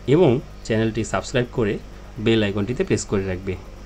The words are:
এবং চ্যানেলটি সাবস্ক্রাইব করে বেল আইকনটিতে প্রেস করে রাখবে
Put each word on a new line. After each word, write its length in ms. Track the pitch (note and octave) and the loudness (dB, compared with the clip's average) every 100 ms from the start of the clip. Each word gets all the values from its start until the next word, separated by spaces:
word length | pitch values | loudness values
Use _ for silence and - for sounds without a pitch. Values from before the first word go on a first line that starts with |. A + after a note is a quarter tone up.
| - | 2
এবং 320 | D#3 E3 B2 - - | 6 6 4 0 -10
চ্যানেলটি 380 | - A2 A2+ A2+ | -2 0 0 0
সাবস্ক্রাইব 440 | G#2+ F#2+ - B2 A#2+ | -2 -2 0 -2 0
করে 200 | - G#2 D#3 - - - - | 0 0 -2 -8 -18 -14 -2
বেল 240 | A2 A2+ | 2 4
আইকনটিতে 400 | G#2 G2+ G2+ C3 | 2 0 -2 -2
প্রেস 220 | F#3+ G#2 - | 0 0 0
করে 180 | G2+ F#2+ | -2 -2
রাখবে 280 | F#2 F#2+ F#2 - - | -4 -6 -8 -10 -18